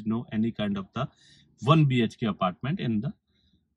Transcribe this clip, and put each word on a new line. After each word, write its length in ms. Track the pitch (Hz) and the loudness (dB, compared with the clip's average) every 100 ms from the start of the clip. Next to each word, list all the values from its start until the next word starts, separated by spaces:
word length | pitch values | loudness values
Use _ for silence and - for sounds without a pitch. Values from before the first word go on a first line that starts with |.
| 107 | -4
no 100 | 113 123 110 | -4 -4 -2
any 160 | 113 104 | -2 -2
kind 160 | 104 98 | -4 -4
of 80 | 95 117 | -6 -8
the 100 | 139 _ _ _ _ _ 113 | -8 _ _ _ _ _ 4
one 160 | 160 143 | 4 4
B 200 | 127 110 | 4 0
H 80 | - | 0
K 80 | |
apartment 580 | 107 95 92 85 127 123 | -4 0 -2 -2 -6 -4
in 200 | 120 107 | -2 -2
the 100 | 135 - _ _ _ _ _ | -4 -8 _ _ _ _ _